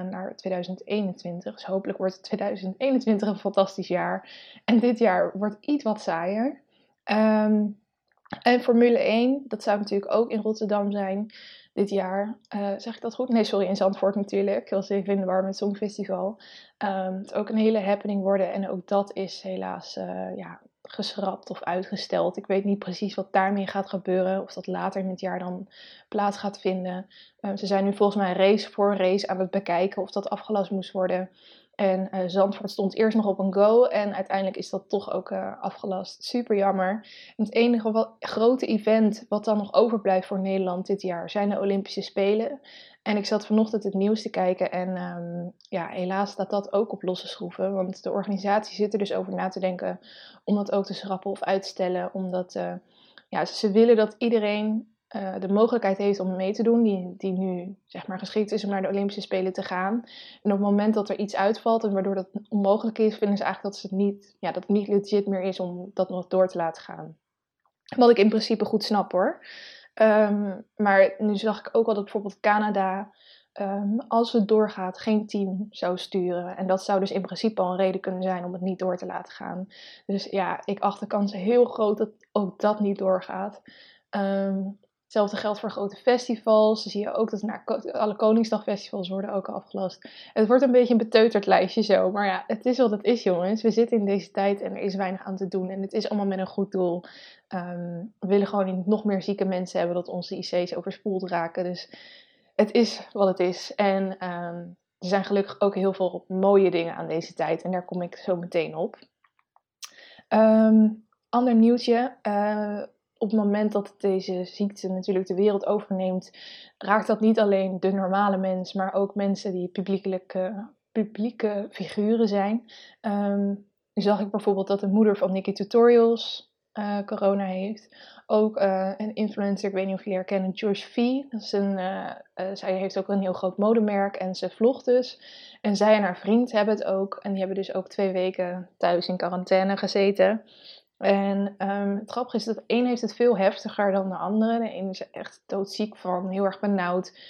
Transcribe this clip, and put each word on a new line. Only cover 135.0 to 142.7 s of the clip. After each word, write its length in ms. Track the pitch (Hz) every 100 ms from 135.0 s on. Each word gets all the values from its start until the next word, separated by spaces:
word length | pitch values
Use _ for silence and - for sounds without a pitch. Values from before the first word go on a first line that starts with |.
| 254 - - - - -
En 140 | 214 196
zij 200 | 208 214
en 80 |
haar 140 | 190 175
vriend 340 | 190 226 247
hebben 240 | 226 208 208
het 80 |
ook. 360 | 185 190 196 -
En 80 | 202
die 100 | 196
hebben 180 | 190 196
dus 160 | 190
ook 140 | 190 185
twee 240 | - 196
weken 580 | 185 185 190 180 185 180 -
thuis 300 | 170 175 175
in 100 | 180
quarantaine 600 | 170 180 185 190 190 196
gezeten. 640 | 196 202 196 196 190 220 - - - - _ -
En, 580 | - 196 196 196 202 202
ehm, 380 | 196 202 202 202
het 160 | 220
grappige 260 | 240 247 226
is 60 |
dat 200 | 220 214
één 180 | -